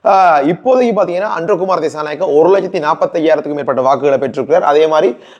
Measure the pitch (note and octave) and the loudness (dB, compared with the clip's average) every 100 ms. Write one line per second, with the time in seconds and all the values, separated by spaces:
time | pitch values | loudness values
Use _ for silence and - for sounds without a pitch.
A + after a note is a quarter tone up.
0 | - G3 F3+ D3+ C#3 F3 B3+ B3+ B3 G#3 | 0 4 4 4 2 -2 0 2 2 0
1 | F3+ F3 G#3+ E3 E3 F#3 F#3+ F3 D#3 D3+ | -2 -2 -4 -4 -2 -2 -2 -2 -2 -6
2 | D3+ D3 F3 C#3+ E3+ G3 F#3 F#3 D3+ D#3+ | -8 -6 0 2 4 2 0 -4 -2 -2
3 | F3+ E3+ D#3 D3+ D3 D3 C#3+ B2+ C3 C3+ | -2 -2 0 0 -2 -6 -4 -2 0 0
4 | C#3+ C3+ C3 C3 C3 E3+ E3 D3 D#3+ D#3 | 0 0 -2 -4 -2 0 2 2 2 2
5 | - - - - | 0 -2 -12 -10